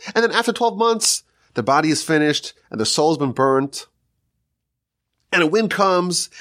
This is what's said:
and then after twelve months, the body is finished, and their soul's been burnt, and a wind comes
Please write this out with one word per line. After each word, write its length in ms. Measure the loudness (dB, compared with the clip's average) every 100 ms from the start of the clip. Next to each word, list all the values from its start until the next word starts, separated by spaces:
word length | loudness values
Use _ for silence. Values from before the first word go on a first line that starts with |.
| -8 -2
and 80 |
then 80 | 0
after 220 | 0 -2
twelve 240 | 0 -2 0
months, 460 | 0 0 -2 -4 -8 _ _
the 100 | -6
body 260 | 0 2 2
is 120 | -2
finished, 520 | 0 2 2 0 -4 -18 _
and 80 | -4
their 60 | -2
soul's 320 | 0 2 2
been 140 | -2
burnt, 560 | 0 2 2 -2 -8 -18 _ _ _ _ _ _ _ _ _ _ _ _ _ -4
and 120 | 0
a 40 | 2
wind 220 | 2 0
comes 600 | 0 2 2 0 -4 -8 -10